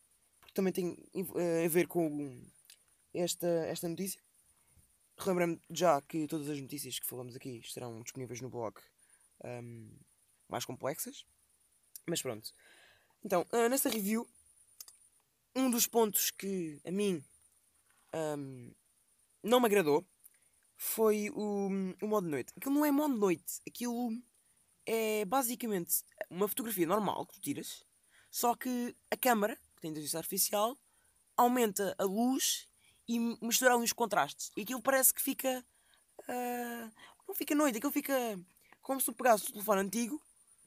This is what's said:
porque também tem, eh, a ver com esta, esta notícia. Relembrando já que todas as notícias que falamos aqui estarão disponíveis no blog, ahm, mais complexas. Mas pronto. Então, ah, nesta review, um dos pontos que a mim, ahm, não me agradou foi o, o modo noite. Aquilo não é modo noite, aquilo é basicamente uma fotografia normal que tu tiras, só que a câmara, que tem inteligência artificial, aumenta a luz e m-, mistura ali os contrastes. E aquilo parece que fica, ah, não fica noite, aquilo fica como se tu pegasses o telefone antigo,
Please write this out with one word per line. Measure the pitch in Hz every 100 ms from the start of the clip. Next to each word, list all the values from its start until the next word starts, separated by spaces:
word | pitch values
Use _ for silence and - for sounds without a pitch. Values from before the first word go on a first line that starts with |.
| _ _ _ _
porque | -
também | - 185
tem, | 175 175 - - - 180 147
eh, | 175 165 170
a |
ver | 165 160
com | 175 160 147 143 123 - _ _ - _ _ _
esta, | - 175 - 175
esta | 170 160 170 170
notícia. | 165 190 - _ _ _ _ _ _ _ _ _ -
Relembrando | 196 175 170 165 -
já | 156 170 143
que | - 165 151
todas | 160 143
as | 143
notícias | 131 143 131 -
que | -
falamos | 123 127 123
aqui | 139 117
estarão | - - 123 113
disponíveis | 117 135 123 123
no | 127
blog, | 120 110 - - _ _ _ _ _
ahm, | 120 120 120 117 110 - - _ _ _ -
mais | 113 -
complexas. | 131 131 160 240 285 - _ _ _ _ _ _ - -
Mas | 165
pronto. | 131 107 - - - - - _ _ _
Então, | 202 180 -
ah, | 233 233
nesta | 269 277
review, | 220 196 220 - _ _ _ _ - - _ _ _ _ _ _ 254
um | 262
dos | 233 -
pontos | 233 214 - -
que | - 196 190 165 143 165
a |
mim, | 190 208 165 - _ _ _ _ _ _ _ -
ahm, | 160 156 147 139 131 120 - _ _ _ _ _ _
não | 202 247
me | 233
agradou | 202 151 147 - _ - _ _ _ _ -
foi | - - 220 214 208
o, | - 208 202 196 196 190 -
o | 214
modo | 214 175
noite. | 139 - -
Aquilo | 269 285
não | 302
é |
modo | 277 302 233
noite, | 202 170 - - -
aquilo | - 240 240 247 226 - _ _ _ _ _ -
é | 226 220 214
basicamente | 202 262 240 247 233 196 175 - - - -
uma | 175 202
fotografia | - 233 180 160
normal | 208 180 - 175
que | -
tu |
tiras, | 143 143 - - _ _ _ _ _
só | - 247
que | 233 254 247 240 - -
a | -
câmara, | 254 226 208 294 _ _
que |
tem | 160
inteligência | 151 147 165
artificial, | 160 190 - 208 220 285 _ _ _ _ _ -
aumenta | 247 254 226 196 196 -
a |
luz | 196 202 247 269 - - - _ _ _ -
e | 233
m-, | 233 220
mistura | 226 214 254
ali | 240 233
os |
contrastes. | - 233 185 143 - - -
E |
aquilo | 190 254
parece | 254 269 254
que | -
fica, | - - 262 254 - _ _ _ _ - -
ah, | 247 247 240 240 233 226 - - _ -
não |
fica | 392 294 294
noite, | 294 220
aquilo | 294
fica | 285 285 269 233 196 175 _ _ -
como | - 269
se | -
tu |
pegasses | 233 254 208 -
o |
telefone | 214 208 190
antigo, | 196 214 233 302 _ _ _ _